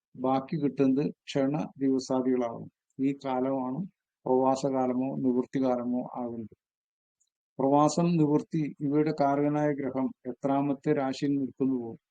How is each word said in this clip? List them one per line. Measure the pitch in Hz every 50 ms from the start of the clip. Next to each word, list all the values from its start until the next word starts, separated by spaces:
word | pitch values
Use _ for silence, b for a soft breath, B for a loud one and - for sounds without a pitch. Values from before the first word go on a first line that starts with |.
| _ _ -
ബാക്കി | 131 127 131 131 135 135 - -
കിട്ടുന്നത് | 160 143 139 123 - 139 131 131 135 151 175
ക്ഷണ | 175 _ _ - - 170 269 269 147 156 190 - - -
ദിവസാദികളാകും. | 135 135 135 131 127 - 139 131 127 127 127 123 123 117 117 110 107 104 _ _ _ _ _ -
ഈ | 135 139 139
കാലമാണ് | 139 - 139 131 127 127 131 135 135 127 127 127 151 196 - _ _ _ _ _ _ -
പ്രവാസകാലമോ | 127 127 127 131 131 135 131 - 143 131 131 127 127 123 127 131 135 143
നിവൃത്തികാലമോ | 151 139 131 120 123 123 - - 139 131 127 127 123 120 123 123 123 131 135 -
ആകുന്നത്. | 123 123 120 117 113 113 107 - _ _ _ _ _ _ _ _ _ _ _ _ _ _ _ _ _ _ _ _ -
പ്രവാസം, | 131 139 143 147 151 151 - - 170 175 175
നിവൃത്തി | 165 151 143 147 151 - - - 165 151 139 - -
ഇവയുടെ | 147 139 143 151 151 156 151 -
കാരകനായ | 143 139 139 143 147 147 147 147 151 151 147
ഗ്രഹം | 135 139 131 127 131 131 123 - _ -
എത്രാമത്തെ | 127 123 - - 139 139 139 143 143 139 135 - 151 151
രാശിയിൽ | 143 135 131 131 - 151 143 143 139
നിൽക്കുന്നുവോ, | 135 120 113 - 135 131 131 123 117 113 113 - _ _